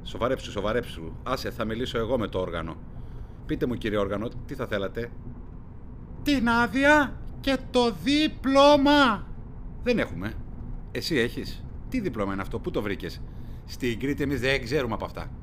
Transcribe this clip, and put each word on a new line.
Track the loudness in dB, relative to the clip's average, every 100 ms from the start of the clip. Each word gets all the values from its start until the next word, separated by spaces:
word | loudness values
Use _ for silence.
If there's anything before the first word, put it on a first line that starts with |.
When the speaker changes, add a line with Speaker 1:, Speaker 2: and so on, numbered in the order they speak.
Speaker 1:
Σοβαρέψου, | -10 -2 0 0 -2
σοβαρέψου. | -4 0 0 -2 -8 -8 -8
Άσε, | -4 -2 -4
θα | -4 -4
μιλήσω | -2 -2 -2
εγώ | 0 0
με | 0
το | -2
όργανο. | -2 -2 -4 -8 -10 -10 -10 -10 -12 -12 -6
Πείτε | -2 -2
μου, | -2
κύριε | 0 0
όργανο, | 0 -2 -4 -8 -10
τι | -8
θα | -4
θέλατε; | -2 -2 -4 -8 -8 -12 -12 -12 -14 -14 -14 -12 -12 -12 -6
Speaker 2:
Την | 0 2 4
άδεια | 4 4 4 6 6 6 -2 -10 -4
και | 0 0 2
το | 4 4 2
δίπλωμα. | 2 2 2 0 4 8 10 10 8 8 8 4 -4 -10 -10 -10 -10 -4
Speaker 1:
Δεν | 0 2
έχουμε. | 2 -2 -6 -6 -8 -8 -8 -8 -8
Εσύ | -6 0 2
έχεις; | 2 0 -6 -6 -8 -10 -4
Τι | -2
δίπλωμα | -2 0 -2
είναι | 0
αυτό, | -2 -4
πού | -2
το | -2
βρήκες; | -2 -2 -4 -8 -10 -10 -10 -10 -10
Στην | -4 -2 -2
Κρήτη | -2 0
εμείς | 0 0
δεν | 2 0
ξέρουμε | 0 0 0
από | -2 -4
αυτά. | -6 -8 -10